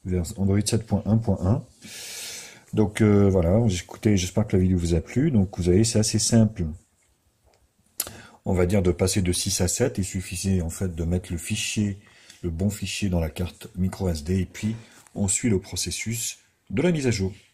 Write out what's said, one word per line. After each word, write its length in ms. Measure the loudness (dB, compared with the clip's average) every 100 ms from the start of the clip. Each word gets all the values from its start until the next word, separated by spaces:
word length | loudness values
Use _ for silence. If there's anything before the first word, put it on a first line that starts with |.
vers 200 | -2 -2 -2 -2
Android 300 | 2 2 2
sept 180 | -2
point 200 | 0 -2 2
un 120 | 2
point 200 | 2 0 2
un. 180 | 0 -2 _ -18 -16 -14 -14 -14 -14 -18 -20 _
Donc, 300 | 0 0 4
euh, 260 | 6 6 6
voilà, 340 | 4 4 4 2
écoutez, 480 | 0 -6 -2 2 2
j'espère 320 | 0 -2 0
que 80 | 2
la 60 |
vidéo 160 | 4 2
vous 160 | 2
a 60 | 0
plu. 300 | 0 0 2
Donc 260 | 2 0 0
vous 40 |
voyez, 220 | 2 4
c'est 160 | 4 2
assez 180 | 0 -2
simple. 480 | 2 4 4 0 -8 -8 _ _ _ _ _ _ _ _ _ _ _ -10 -10 -10 -20 -10
On 100 | -2
va 100 | 2
dire 180 | 4 4
de 100 | 2
passer 280 | 2 0 2
de 100 | 0
six 300 | -2 -2 0
à 80 | -2
sept. 300 | 0 -2 -2
Il 60 |
suffisait 580 | -4 -6 -8 -6 0 0
en 80 | -2
fait 240 | -4 -6
de 100 | -4
mettre 260 | -2 -2 -4
le 80 | -10
fichier, 600 | -6 -6 -4 -2 -2 -4 _ _ -20 -8
le 60 | -8
bon 220 | -2 -2
fichier 400 | -2 -8 -4 -2
dans 100 | 0
la 80 | -2
carte 400 | -6 -8 -10 -14 -4
micro 320 | -4 -2 -4
S 160 | -2
D 140 | -2 -2
et 80 | -2
puis 280 | -4 -6 -6 -14 -20 -16
on 140 | -4 -2
suit 220 | 0 0
le 100 | 0
processus 760 | -2 -8 -6 -6 -6 -6 -8 -12 _ _ _
de 100 | 0
la 100 | 0
mise 160 | 2 0
à 40 |
jour. 240 | 0 -2 -6 _